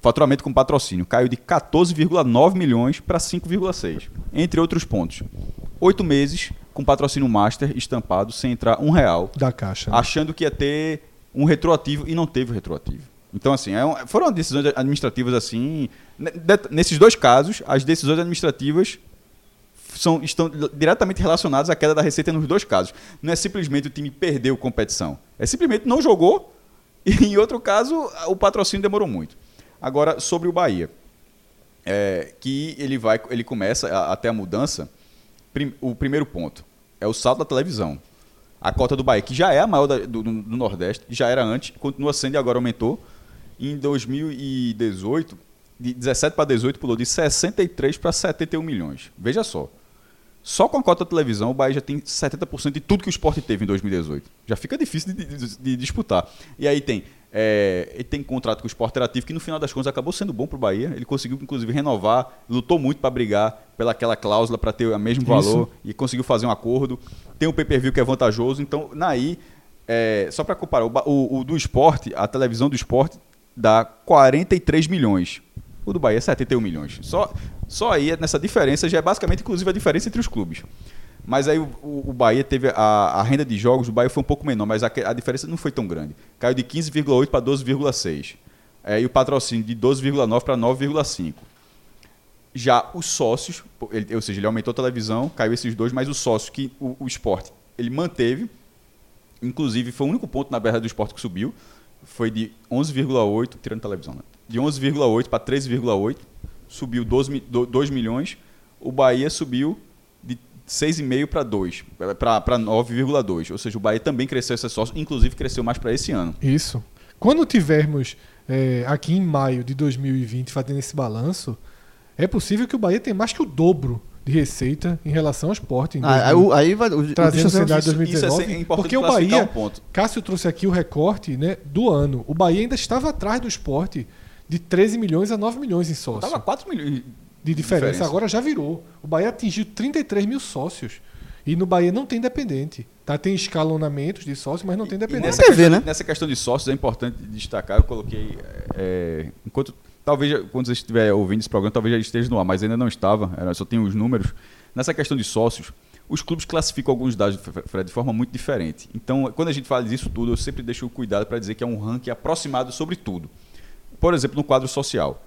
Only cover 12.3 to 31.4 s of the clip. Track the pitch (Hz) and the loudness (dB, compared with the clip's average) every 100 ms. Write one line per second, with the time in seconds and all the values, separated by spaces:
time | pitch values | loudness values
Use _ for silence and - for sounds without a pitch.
12.3 | 127 127 113 92 78 - 64 - _ _ | -2 -2 -4 -6 -8 -8 -10 -14 _ _
13.3 | 101 135 135 - 101 143 143 123 214 311 | -2 0 0 -2 -2 0 -2 0 2 2
14.3 | 185 156 135 143 131 131 143 127 123 123 | 0 -2 0 0 2 0 0 -2 -2 0
15.3 | 123 - 113 131 160 131 - - - 151 | 0 0 -4 -4 -4 -6 -8 -20 -10 -10
16.3 | 170 165 202 - 151 - 151 214 - 135 | -2 4 4 4 0 2 8 8 8 6
17.3 | 123 151 226 - 135 131 160 135 156 170 | 6 4 -4 0 0 2 0 2 0 0
18.3 | 170 160 - 135 156 - - - - _ | 0 -2 -2 0 2 0 -2 -18 -20 _
19.3 | _ _ _ _ _ - - 175 165 156 | _ _ _ _ _ -18 -2 0 0 -2
20.3 | - 165 151 151 147 156 190 196 185 185 | -2 -4 -2 -6 0 2 4 2 0 0
21.3 | 165 165 135 165 160 151 151 147 143 156 | 2 2 0 2 2 4 4 2 0 0
22.3 | 160 151 190 - 98 92 - - - 151 | 0 2 0 2 0 0 -8 -20 -10 -4
23.3 | 165 202 196 156 143 143 135 143 143 180 | -2 -2 -4 -2 -2 -2 -8 -10 -2 -2
24.3 | 139 123 131 131 113 104 - 80 71 _ | 0 0 0 -2 -2 -2 -2 -6 -8 _
25.3 | - 110 - 339 220 240 254 285 196 330 | -6 -4 0 2 2 2 2 4 6 6
26.3 | 381 - - _ _ _ _ - - 208 | 4 0 -20 _ _ _ _ 2 6 6
27.3 | 202 226 240 - 202 247 330 277 165 165 | 6 4 0 2 2 2 -2 -4 -8 -4
28.3 | 190 202 208 190 196 196 202 190 95 78 | 2 2 2 0 0 0 0 0 -4 -8
29.3 | - - _ - _ 135 135 151 156 - | -14 -20 _ -20 _ -4 2 2 0 -2
30.3 | 175 170 175 165 92 80 - - _ _ | 0 0 2 2 0 -4 -10 -20 _ _
31.3 | _ | _